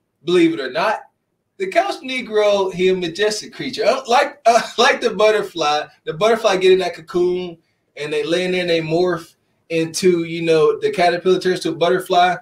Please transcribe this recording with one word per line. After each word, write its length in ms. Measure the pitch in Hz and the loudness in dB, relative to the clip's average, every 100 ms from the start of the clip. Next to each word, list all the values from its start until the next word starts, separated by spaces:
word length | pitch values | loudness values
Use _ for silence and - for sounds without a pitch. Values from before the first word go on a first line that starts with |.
| _ _ | _ _
believe 300 | 143 180 165 | -2 2 2
it 60 | 160 | 0
or 100 | 127 | -6
not. 300 | 139 180 - - _ _ _ _ - | -4 -4 -4 -10 _ _ _ _ -12
The 100 | 190 | -4
couch 280 | 330 403 - | 0 -2 -4
Negro, 680 | 254 254 214 214 208 202 190 | -10 -10 -4 0 2 2 0
he 140 | 180 185 | 0 0
a 80 | 185 | 0
majestic 580 | 175 170 214 214 123 | -2 -2 -2 -2 -8
creature. 320 | - 139 120 - | -10 -8 -2 0
Uh, 160 | 180 196 | 0 0
like, 320 | 254 285 - 226 | 0 0 0 2
uh, 160 | 233 - | 2 0
<laughs> 80 | - | 0
like 240 | 254 262 | 2 2
the 100 | 247 | -2
butterfly, 760 | 190 214 214 - 170 147 151 - _ 156 | 2 2 2 -2 -4 -2 -2 -4 _ -12
the 80 | |
butterfly 440 | 160 214 220 214 185 | -2 0 2 2 2
get 140 | 185 | 4
in 80 | 185 | 2
that 160 | 175 170 | 0 -8
cocoon 640 | 160 175 180 180 180 165 _ _ _ - | -6 -2 0 -2 -6 -12 _ _ _ -12
and 140 | 147 | -6
they 120 | 151 | -4
lay 220 | 151 175 185 | -2 -2 -2
in 80 | |
there 80 | 180 | -2
and 80 | 175 | -2
they 120 | 165 | -2
morph 540 | 156 165 180 170 - _ _ _ - | 0 0 0 -2 -8 _ _ _ -6
into, 540 | 165 165 156 185 170 | -4 -4 0 2 2
you 180 | 165 165 | 0 -4
know, 380 | 165 160 151 139 | 0 4 4 2
the 100 | 143 | -2
caterpillar 480 | 160 175 170 185 185 | 0 2 2 0 0
turns 200 | 185 180 | 0 -2
to 80 | 170 | -4
a 60 | 143 | -2
butterfly. 600 | 170 185 180 180 180 170 | 0 0 0 2 2 0